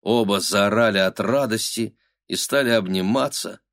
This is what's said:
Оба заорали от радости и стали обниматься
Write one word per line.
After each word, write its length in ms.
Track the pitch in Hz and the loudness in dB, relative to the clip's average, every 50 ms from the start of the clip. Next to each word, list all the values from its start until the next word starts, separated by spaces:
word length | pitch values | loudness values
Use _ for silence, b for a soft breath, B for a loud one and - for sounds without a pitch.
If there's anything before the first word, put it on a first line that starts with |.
Оба 380 | _ - 113 120 113 98 101 98 | _ 2 2 2 2 2 0 -2
заорали 580 | 90 - 95 104 101 101 104 113 117 113 101 98 | -2 0 0 2 2 2 4 4 2 4 4 2
от 220 | 95 95 - - | 0 0 0 -2
радости 760 | 101 98 120 139 139 117 110 110 - - - - 113 107 _ _ _ _ _ _ _ _ | -2 0 0 0 0 0 -2 -4 -4 -6 -6 -6 -6 -6 _ _ _ _ _ _ _ _
и 80 | - | -6
стали 340 | - - - - 143 139 120 | -6 -4 -2 0 0 2 2
обниматься 920 | 117 113 95 92 92 95 92 95 113 135 131 - - - - 90 95 - _ _ | 2 2 0 0 -2 -2 0 0 0 0 0 -2 -4 -8 -10 -10 -12 -14 _ _